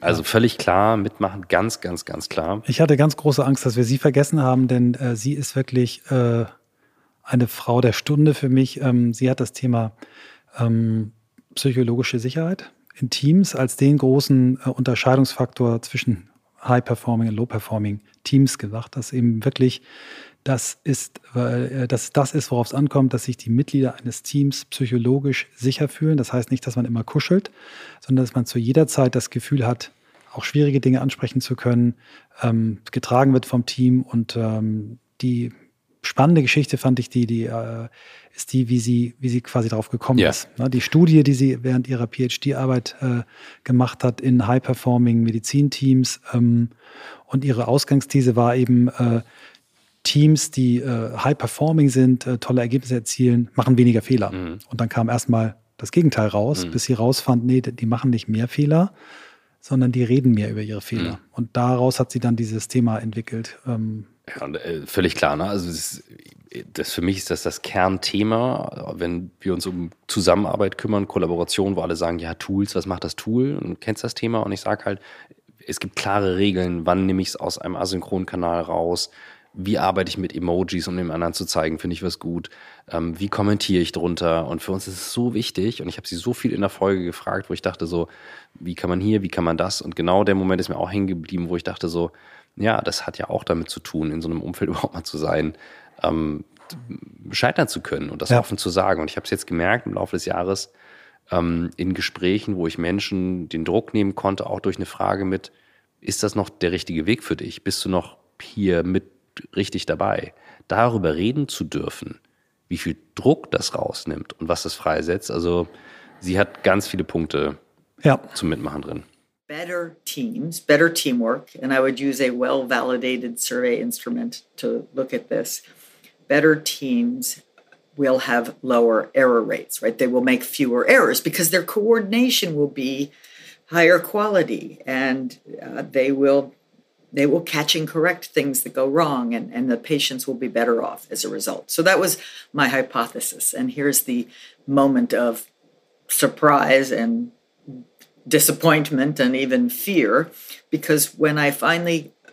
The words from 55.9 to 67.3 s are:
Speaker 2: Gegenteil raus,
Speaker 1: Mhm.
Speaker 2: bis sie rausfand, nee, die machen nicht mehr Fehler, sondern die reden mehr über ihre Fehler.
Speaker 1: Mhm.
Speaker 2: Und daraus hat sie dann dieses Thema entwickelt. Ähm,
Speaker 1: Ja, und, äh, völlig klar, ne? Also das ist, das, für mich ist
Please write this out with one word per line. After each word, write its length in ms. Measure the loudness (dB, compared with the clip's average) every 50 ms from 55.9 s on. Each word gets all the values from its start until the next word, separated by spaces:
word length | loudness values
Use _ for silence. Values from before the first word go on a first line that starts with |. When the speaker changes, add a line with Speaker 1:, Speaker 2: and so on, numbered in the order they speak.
Speaker 2:
Gegenteil 360 | 2 4 4 4 4 2 0 2
raus, 360 | 2 0 0 0 0 -2 -4
Speaker 1:
Mhm. 60 | -4
Speaker 2:
bis 140 | -4 -4 0
sie 100 | 0 0
rausfand, 500 | 2 2 2 2 2 2 2 2 2 4
nee, 160 | 2 2 2
die 240 | 0 -2 -6 -4 -2
machen 220 | -2 -2 0 2 0
nicht 180 | 0 0 0
mehr 220 | -2 -2 -2 -2 -2
Fehler, 460 | 0 0 2 4 4 4 2 2 -2 _ -20 -20 -20 -20 -20 -20 -20 _ _ _ _ _
sondern 320 | _ -2 0 2 2 2
die 100 | 2 0
reden 300 | 2 4 2 4 6 4
mehr 180 | 4 4 2 -2
über 120 | -4 -6
ihre 180 | -6 -6 -8 -10
Fehler. 320 | -8 -6 -4 -4 -4 -4
Speaker 1:
Mhm. 60 | -6 -8 -14 _
Speaker 2:
Und 180 | _ -8 -8 -4
daraus 480 | _ 0 0 2 2 2 2 2 2 0
hat 100 | -2 -2
sie 60 | -2 -2
dann 140 | 0 0 0
dieses 320 | 0 -2 -4 -4 -6 -8 -2
Thema 300 | 0 2 2 2 0 -2
entwickelt. 600 | -4 -6 -6 -8 -8 -8 -8 -8 -8 -10 -14 -12 _
Ähm, 400 | -6 -4 -4 -4 -6 -6 -8 -12 -16 _ _ _ -16 -12
Speaker 1:
Ja, 100 | -10 -10
und, 80 | -8 -8
äh, 300 | -8 -8 -6 -8 -8 -8
völlig 300 | -4 -2 0 2 2 2
klar, 200 | 2 2 2 2
ne? 80 | 0 -2
Also 220 | -2 -4 -4 -4
das 100 | -6 -6
ist, 280 | -6 -8 -8 -10 -12 -16 _ -20 -20 _ -20 -20 -20 _ _ -16 -16 -16 -12
das, 220 | -8 -8 -6 -6 -4
für 80 | -2
mich 160 | -2 -2 -2 -2
ist 120 | -2 -4